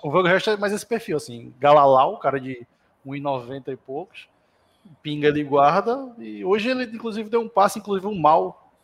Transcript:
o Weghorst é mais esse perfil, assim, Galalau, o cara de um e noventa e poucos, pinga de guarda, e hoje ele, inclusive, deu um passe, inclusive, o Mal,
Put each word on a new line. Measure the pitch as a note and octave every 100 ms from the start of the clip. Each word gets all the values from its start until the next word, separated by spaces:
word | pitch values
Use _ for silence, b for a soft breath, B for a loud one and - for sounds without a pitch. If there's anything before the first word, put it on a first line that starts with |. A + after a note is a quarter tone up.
o | D3
Weghorst | B2+ F3 F#3 A3
é | G#3
mais | G3+
esse | G#3 -
perfil, | A3+ - D3
assim, | B2 A#2+ B2 -
Galalau, | C#3+ D3 C#3 C3 D3+
o | G#3+
cara | C#3 C3+
de | C3 B2 A#2+ _ _ _
um | C3+ C#3
e |
noventa | C#3+ C3 A#2+ C#3 C3
e | C3
poucos, | - C#3 G3 - - _ _ _ _ _ F3 C#3+
pinga | D3+ D3 D3
de | D3
guarda, | C#3+ C#3+ C#3+ F#3 G#3+ C4+ C4 A#3
e | A3 G#3
hoje | F#3 G#3+ A#3
ele, | B3+
inclusive, | A#3+ A3+ A3+ G#3+ G#3+
deu | A#3
um | A3
passe, | F#3+ G3 G#3+
inclusive, | G3+ F#3+ G3
o |
Mal, | G3 D3 E3+ F#3 - _ _